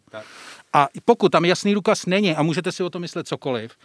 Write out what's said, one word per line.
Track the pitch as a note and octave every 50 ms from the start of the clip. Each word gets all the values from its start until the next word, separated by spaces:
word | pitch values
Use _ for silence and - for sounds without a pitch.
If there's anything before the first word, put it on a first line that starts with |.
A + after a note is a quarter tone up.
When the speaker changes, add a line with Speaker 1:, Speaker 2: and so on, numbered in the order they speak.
| _ _
Speaker 1:
tak. | - A2 G#2+ - - - - - - - - _ -
Speaker 2:
A | D3+ C#3+ C#3 - - -
pokud | - A#3+ - G3 F3
tam | - E3 E3
jasný | F3 F3+ - - G3+ G3+
důkaz | G#3 E3+ A3 G3+ - -
není, | F3+ F3+ G3+ G#3+ F#3+ D#3
a | D#3 D3
můžete | E3 D3+ F3+ E3 F#3
si | E3 - F#3
o | F3
tom | - F3+
myslet | F3 E3 - F3+ C#3+
cokoliv, | - C#3 B2+ - C#3 B2+ A2+ G#2+ A2+ - _